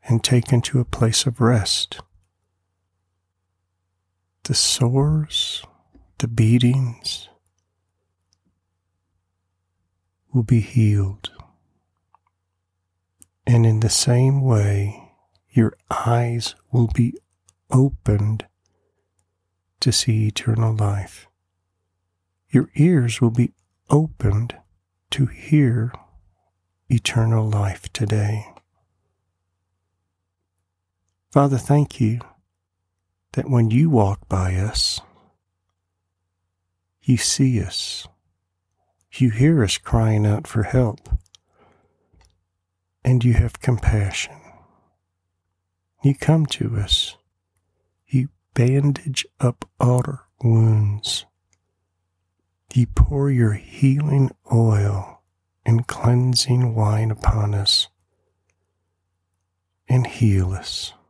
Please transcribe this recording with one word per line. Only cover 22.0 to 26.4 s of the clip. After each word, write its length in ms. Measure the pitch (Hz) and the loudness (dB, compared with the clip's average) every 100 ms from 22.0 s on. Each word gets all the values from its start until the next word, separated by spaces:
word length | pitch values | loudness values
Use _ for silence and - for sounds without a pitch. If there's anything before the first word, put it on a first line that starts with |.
| _ _ _ _ _ | _ _ _ _ _
Your 180 | 127 - | 0 0
ears 480 | - 156 170 120 110 | 2 2 2 0 0
will 80 | 120 | -2
be 240 | 117 117 _ _ _ _ | 0 -2 _ _ _ _
opened 680 | 147 156 - 104 101 120 - _ _ _ _ _ | 0 0 -4 -2 -2 -4 -12 _ _ _ _ _
to 140 | - 131 | -4 -4
hear 680 | - - 151 135 117 117 - _ - _ _ | -4 0 2 2 0 -4 -8 _ -20 _ _